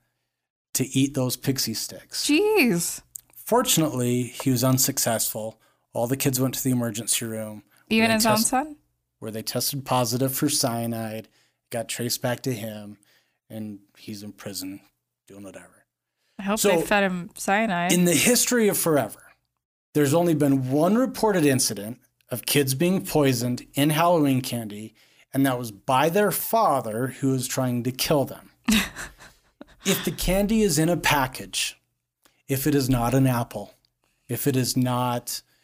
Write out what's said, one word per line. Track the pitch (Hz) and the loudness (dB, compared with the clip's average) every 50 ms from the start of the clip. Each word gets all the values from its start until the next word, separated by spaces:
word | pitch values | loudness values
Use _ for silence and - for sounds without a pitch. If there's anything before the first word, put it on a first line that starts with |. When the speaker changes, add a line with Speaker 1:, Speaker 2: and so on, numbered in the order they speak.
| _ _ _ _ _ _ _ _ _ _ _ _ _ _ - | _ _ _ _ _ _ _ _ _ _ _ _ _ _ -4
Speaker 1:
to | - 127 - | -4 -2 0
eat | - 131 135 139 139 | 0 2 2 2 0
those | 131 127 127 123 | -2 -2 -2 -4
pixie | - - 143 131 - - - | -4 -4 -4 -2 -2 -4 -4
sticks. | 110 - - - 92 90 - - - - - - | -6 -6 -8 -10 -12 -16 -16 -10 -8 -4 0 2
Speaker 2:
Jeez. | 294 320 415 427 440 403 277 240 175 175 170 - - - - _ - - - _ _ | 2 2 4 4 4 4 4 4 2 0 -2 -4 -6 -10 -14 _ -20 -20 -20 _ _
Speaker 1:
Fortunately, | - - - - 240 254 - - 165 160 139 113 127 123 120 123 123 123 | -16 -4 0 2 2 2 2 2 2 2 2 0 0 0 0 0 0 -2
he | 117 - - - 135 | -4 -6 -4 0 0
was | 127 117 | 2 2
unsuccessful. | 123 131 131 127 - - 131 - - 123 113 107 - - - 113 107 110 - _ _ _ _ _ _ _ - | 4 4 4 2 2 0 0 -2 -2 0 0 0 -2 -4 -6 -6 -8 -10 -12 _ _ _ _ _ _ _ -4
All | 117 120 | -2 -2
the | 120 135 135 | -2 0 0
kids | - 143 127 127 | 0 0 0 0
went | 131 127 117 | -2 -2 -2
to | - | -2
the | - 131 | -2 0
emergency | 127 123 120 117 104 113 110 - - - 120 | 0 0 -2 -2 -6 -6 -4 -4 -2 -2 -4
room, | 113 110 110 110 107 107 104 - _ _ _ _ | -6 -6 -8 -8 -10 -12 -16 -20 _ _ _ _
where | - 220 | -2 0
Speaker 2:
Even | 220 226 226 | 2 2 2
Speaker 1:
they | 226 | 2
Speaker 2:
his | 220 220 | 2 2
own | 226 214 | 2 2
Speaker 1:
test-, | 214 226 - | 2 2 0
Speaker 2:
son? | - 262 302 311 294 - _ _ _ _ _ _ _ _ | 0 -2 -2 -4 -8 -18 _ _ _ _ _ _ _ _
Speaker 1:
where | 110 113 | -12 -10
they | 104 110 | -8 -8
tested | 110 - - 123 - - - 139 131 | -8 -6 -4 -4 -4 -4 -4 -6 -4
positive | - 131 127 123 113 117 123 135 131 135 | -2 0 0 0 0 0 0 -2 -2 -2
for | - 151 139 | 0 0 0
cyanide, | - - - 127 117 117 117 117 117 113 113 110 107 110 107 - _ _ _ _ _ _ _ _ | 0 0 0 -2 -2 -4 -4 -4 -4 -6 -6 -8 -10 -10 -12 -16 _ _ _ _ _ _ _ _
got | - 117 113 - | -8 -8 -6 -6
traced | - - 120 120 - - | -6 -6 -4 -4 -4 -4
back | - 127 120 120 | -2 -4 -4 -2
to | - 135 | -4 -4
him, | 127 104 107 110 107 107 104 104 104 - _ _ _ _ _ _ _ _ _ - | -4 -4 -6 -8 -10 -12 -14 -16 -18 -20 _ _ _ _ _ _ _ _ _ -16
and | 110 110 107 107 104 98 _ _ _ | -12 -10 -10 -10 -12 -14 _ _ _
he's | - - - 110 101 | -20 -16 -14 -14 -14
in | 104 104 | -14 -16
prison | - - - 101 98 92 95 95 98 98 _ _ _ _ _ _ _ _ _ | -16 -14 -12 -12 -10 -10 -10 -10 -12 -14 _ _ _ _ _ _ _ _ _
doing | - 98 101 | -20 -20 -18
whatever. | 101 95 90 85 87 87 _ _ _ _ _ _ _ _ _ _ _ _ _ - | -16 -16 -18 -18 -20 -20 _ _ _ _ _ _ _ _ _ _ _ _ _ -8
Speaker 2:
I | |
hope | 190 196 214 220 | -4 -2 0 2
Speaker 1:
So, | - 208 | 4 4
Speaker 2:
they | 180 165 | 4 4
fed | 160 - 214 202 | 2 2 2 2
him | 202 190 185 175 175 - - | 2 2 0 -4 -8 -10 -14
cyanide. | - - - 196 208 226 220 180 175 175 180 190 | -6 -2 0 2 2 2 0 0 0 0 2 2
Speaker 1:
in | 180 180 | 4 4
the | 175 165 | 4 4
history | 135 - - 247 240 - - 247 240 220 202 | 4 4 4 4 2 2 2 2 4 4 2
of | 165 | 2
forever, | - - 170 156 143 117 104 - - - - _ _ _ _ _ _ _ _ _ _ _ _ - | 2 2 2 2 2 0 -2 -6 -14 -20 -20 _ _ _ _ _ _ _ _ _ _ _ _ 0
there's | 151 147 135 | 2 2 4
only | 147 170 175 175 160 | 4 4 4 2 2
been | 139 147 139 139 135 131 127 | 2 2 2 2 2 0 0
one | 135 151 160 180 208 233 | 2 2 4 4 4 2
reported | 262 240 - - - 220 196 180 151 | 2 0 0 0 0 2 4 4 4
incident | 147 131 117 - - 110 101 98 107 120 - _ _ _ _ _ - | 4 4 2 0 -2 -4 -6 -8 -10 -12 -14 _ _ _ _ _ -8
of | 127 110 - | -8 -6 -2
kids | - - 147 143 131 131 | 0 2 2 2 2 0
being | 131 170 180 190 190 - | 0 2 2 2 0 -2
poisoned | - - 156 143 135 127 110 120 123 123 127 - - - | 0 2 4 4 4 2 2 0 -2 -4 -6 -8 -6 -2
in | 139 143 156 | 0 2 2
Halloween | 151 151 170 175 180 165 147 139 135 127 | 4 4 4 4 4 4 4 2 2 0
candy, | 127 - 123 120 113 104 104 104 110 110 - _ _ _ _ _ _ _ | -2 -4 -6 -6 -6 -8 -10 -12 -14 -14 -16 _ _ _ _ _ _ _
and | - 131 139 | -2 0 0
that | 139 127 123 | 0 0 -2
was | 123 113 | -6 -10
by | 101 98 _ - 131 131 143 165 | -12 -6 _ 2 4 4 4 4
their | 165 208 208 196 | 4 2 2 2
father | - - - - - 170 165 170 143 131 113 113 107 113 131 127 - - | 0 -2 -2 0 0 2 4 2 2 0 0 -2 -4 -4 -4 -4 -4 -2
who | 139 135 | 0 0
was | 135 131 120 | 0 0 -2
trying | - - - 131 127 123 120 113 | -4 -2 -2 -2 0 -2 -2 -2
to | 127 | -4
kill | 127 - - - 165 143 127 | -4 -2 0 2 2 2 0
them. | - - - - - _ _ _ - | -2 -6 -14 -20 -20 _ _ _ 2
Speaker 2:
<laughs> | 220 220 - - - - - - - - - - _ _ _ _ _ - - - - _ - | 2 2 2 -2 -6 -12 -16 -16 -18 -20 -20 -20 _ _ _ _ _ -20 -20 -20 -18 _ -2
Speaker 1:
If | 190 185 - - | -2 -2 0 -2
the | 190 | -4
candy | 143 - - 170 180 196 208 196 226 220 | -4 -2 0 0 2 2 2 2 2 2
is | 214 196 151 151 | 2 2 2 2
in | 160 170 | 2 2
a | 175 | 2
package, | 156 - - 151 143 131 127 - - 101 - - - - - - _ _ _ _ _ _ _ _ _ _ _ _ _ _ - | 2 2 2 2 2 0 -2 -4 -8 -14 -8 -6 -6 -6 -6 -8 _ _ _ _ _ _ _ _ _ _ _ _ _ _ -4
if | 135 131 - | -4 -2 0
it | 151 135 | 2 2
is | 143 131 127 | 2 2 2
not | 131 117 117 120 120 | 0 0 0 2 2
an | 135 135 | 4 4
apple, | 127 123 120 117 - - 104 101 - - _ _ _ _ _ _ _ _ _ _ - | 4 2 0 -2 -6 -8 -12 -12 -14 -18 _ _ _ _ _ _ _ _ _ _ -8
if | 117 - - 143 | -6 -2 -2 0
it | 127 | 0
is | 131 123 120 - | 0 0 0 0
not | 135 127 123 123 123 127 123 123 120 - - - - - _ _ _ | 0 0 0 0 0 -2 -2 -2 -4 -6 -8 -10 -10 -12 _ _ _